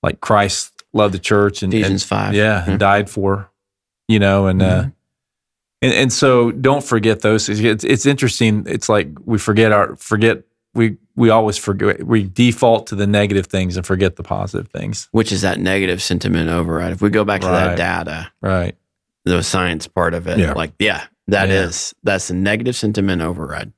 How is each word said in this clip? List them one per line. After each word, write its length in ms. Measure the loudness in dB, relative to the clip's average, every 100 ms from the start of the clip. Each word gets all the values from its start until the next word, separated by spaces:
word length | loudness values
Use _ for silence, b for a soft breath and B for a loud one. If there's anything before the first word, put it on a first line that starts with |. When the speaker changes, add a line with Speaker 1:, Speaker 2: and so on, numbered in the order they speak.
Speaker 1:
like 180 | -4 -4
Christ 640 | 0 2 2 -2 -10 -16 _
loved 220 | 0 0
the 40 | 0
church 440 | 0 2 2 0
and, 100 | -2
Speaker 2:
Ephesians 300 | 0 0 -2
Speaker 1:
and 60 | -2
Speaker 2:
five. 260 | -4 0
Speaker 1:
yeah, 280 | 0 2 0
and 80 | -2
Speaker 2:
Yeah. 40 | 0
Speaker 1:
died 300 | 2 2 0
for, 400 | -4 -2 -2 -6 _ _ _ _ _ 0
you 100 | 2
know, 280 | 4 4 2
and, 160 | 2
uh, 180 | 2 2
Speaker 2:
Mm-hmm. 60 | -2 -8 _ _ _ _ _ _ _ _
Speaker 1:
and, 100 | 0
and 180 | 2 0
so 380 | 2 4 4 2
don't 340 | 2 2 0
forget 360 | 0 0 2 2
those 240 | 2 0 0
things. 140 | 0
It's, 240 | 0 0
it's 200 | 0 2 2
interesting. 580 | 2 0 2 2 2 -2
It's 220 | -6 0
like 200 | 0 0 -10
we 140 | -4 -2
forget 340 | 0 4 4
our, 240 | 4 2 -4
forget, 460 | -4 2 2 2 _ _ _
we, 220 | -2 0 -2 _ 2
we 140 | 4
always 260 | 4 2 -2
forget, 460 | -4 -2 0 -2
we 200 | 0 0
default 640 | 0 2 2 4 2 2 0
to 60 |
the 120 | -4 0
negative 400 | 2 2 0 -2
things 300 | -4 -4 -6
and 80 | -4
forget 300 | 0 0 -2
the 60 |
positive 460 | -8 -6 -6 -8 -10
things. 400 | -10 -8 -10 -4
Speaker 2:
Which 200 | -2 0
is 100 | -2
that 160 | -2 -2
negative 420 | -2 0 -2 -2
sentiment 480 | -4 -4 -2 -2 0
override. 420 | -2 -2 -4 -4
If 80 | -2
we 80 | 0
go 140 | 0
back 160 | 0 -2
to 60 | 0
that 200 | 0 0
Speaker 1:
Right. 80 | -2
Speaker 2:
data, 560 | -2 -4 -6 -10 -12 _
Speaker 1:
Right. 340 | -4 -2 -4 -8 _ _ _ _
Speaker 2:
the 180 | -2 -2
science 440 | 0 -2 -2 -4 -6
part 280 | -2 -2
of 120 | -2 -4
it, 120 | 0
Speaker 3:
Yeah. 140 | 0
Speaker 2:
like, 200 | -2 -6 -2
yeah, 260 | -2 -2 -10 _ -2
that 200 | 0 2
Speaker 1:
Yeah. 140 | 2
Speaker 2:
is, 300 | 0 -6 -10 -6
that's 260 | -2 -2 -2
the 60 |
negative 420 | -2 0 0 -2 -2
sentiment 460 | -2 0 0 0
override. 500 | -4 -6 -10 -10 -12